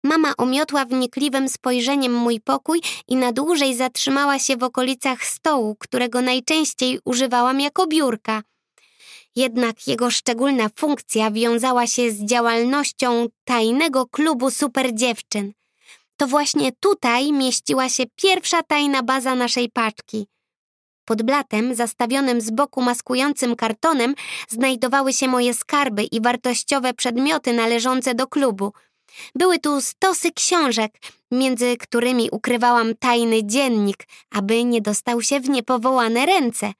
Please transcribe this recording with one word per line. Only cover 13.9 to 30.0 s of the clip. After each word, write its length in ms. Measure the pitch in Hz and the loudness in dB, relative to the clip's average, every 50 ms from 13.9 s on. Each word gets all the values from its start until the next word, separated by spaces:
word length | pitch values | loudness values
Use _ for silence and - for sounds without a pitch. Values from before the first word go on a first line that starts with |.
| 262 269 254 | 0 0 -2
klubu 440 | 247 - - 302 320 311 240 254 269 | -2 -2 0 0 0 2 0 0 -2
superdziewczyn. 1000 | 247 - 294 277 - 262 262 254 226 214 247 247 233 - - _ - 214 202 196 208 _ _ _ _ _ _ - - _ _ _ _ | 0 0 -2 -2 0 -2 -2 -2 -2 0 -2 -2 -2 -4 -8 _ -6 -6 -6 -6 -10 _ _ _ _ _ _ -20 -20 _ _ _ _
To 100 | _ 294 | _ -2
właśnie 460 | 254 262 294 294 277 - 294 285 262 254 _ | 0 0 0 0 2 0 0 0 0 -4 _
tutaj 520 | - 392 403 - - 240 233 247 269 294 | 0 0 0 2 0 0 2 2 2 2
mieściła 560 | 294 277 262 254 233 - _ - 285 262 262 254 | 2 2 2 0 0 -2 _ -2 0 0 0 0
się 160 | - - 254 - _ | 0 -2 -2 -4 _
pierwsza 460 | - - 381 370 370 370 - - 330 | 0 2 2 2 2 0 0 -2 -2
tajna 400 | 320 _ 302 294 294 285 277 262 | 0 _ 0 2 2 2 0 0
baza 320 | 240 226 262 269 240 269 262 | 0 0 -2 0 0 0 0
naszej 340 | 247 247 240 - 247 240 233 | 0 0 0 0 -2 -2 -2
paczki. 580 | _ 254 226 220 214 - - _ - 220 202 _ _ _ _ _ _ _ _ _ _ _ _ _ _ _ _ | _ -2 -2 -2 -4 -8 -18 _ -8 -10 -10 _ _ _ _ _ _ _ _ _ _ _ _ _ _ _ _
Pod 180 | - 226 214 | -4 -2 -2
blatem, 520 | 226 226 277 285 269 _ - 214 226 254 254 | 0 0 0 0 -2 _ -2 -2 0 0 0
zastawionym 680 | 226 240 220 - _ 247 233 254 269 277 262 240 240 | -2 -2 -4 -2 _ -2 0 0 0 2 2 2 0
z 100 | 220 220 | 0 -2
boku 320 | 220 226 285 285 - 262 | 0 0 -2 0 0 -2
maskującym 720 | 247 247 247 240 - - 254 254 269 294 285 - 262 240 233 | 0 0 0 -2 -2 -2 0 0 0 0 0 0 -2 -2 0
kartonem, 580 | 233 - 220 226 _ - 330 320 269 233 247 285 - - - - - - - | 0 -2 -4 -2 _ 0 0 2 2 0 0 -2 -4 -8 -12 -12 -12 -10 -10
znajdowały 640 | 226 226 262 262 262 226 269 247 240 277 269 269 | -4 0 0 0 0 0 -2 0 2 2 2 2
się 160 | 262 - 277 262 | 0 0 0 0
moje 260 | 254 247 247 240 233 | 2 2 2 0 0
skarby 500 | - - - - 285 247 - 214 202 214 | -2 -4 -2 0 0 0 0 0 -2 -4
i 160 | - - 226 | -2 -2 0
wartościowe 720 | 220 240 240 240 - 254 240 - - - 285 277 247 254 247 | 0 0 0 0 -2 -2 -2 -2 -2 -2 -2 0 0 -2 -4
przedmioty 580 | - - 254 233 240 269 294 320 294 - 262 | -2 -4 -2 0 0 0 2 0 0 0 0
należące 600 | 233 233 226 226 233 233 226 254 254 262 247 269 254 | 0 2 2 2 0 0 0 0 0 0 0 -2 -2
do 120 | 240 262 | -2 -2
klubu. 460 | 262 - 294 277 247 208 190 196 202 - _ _ _ _ _ _ _ - - - - _ | -2 0 0 2 2 0 -2 -6 -6 -6 _ _ _ _ _ _ _ -20 -20 -20 -12 _
Były 240 | 254 339 370 349 311 | 2 2 4 2 2
tu 220 | - 302 294 277 | 0 0 0 0
stosy 520 | 240 - - _ | -2 -4 -4 _